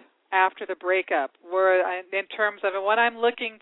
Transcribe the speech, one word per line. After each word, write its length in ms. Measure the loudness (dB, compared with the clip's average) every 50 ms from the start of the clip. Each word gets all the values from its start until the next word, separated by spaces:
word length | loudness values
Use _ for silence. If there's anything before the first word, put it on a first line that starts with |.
| -20 _ _ _ _ -2
after 320 | 2 2 2 2 0 -4 -10
the 100 | -10 -10
breakup? 560 | -6 -2 0 0 0 0 0 0 -2 -2 -2 _ _
Were, 380 | _ -4 0 2 4 4 4 4
uh, 200 | 2 0 -4 -8 -8 -6
in 140 | -6 -6 -6 -6
terms 320 | -4 -2 -2 -2 -2 -2
of, 120 | -6 -4 -4
and 100 | -2 0
what 140 | 0 2 2
I'm 180 | 2 0 0 0
looking 400 | -2 0 0 -2 -10 -12 -12 -14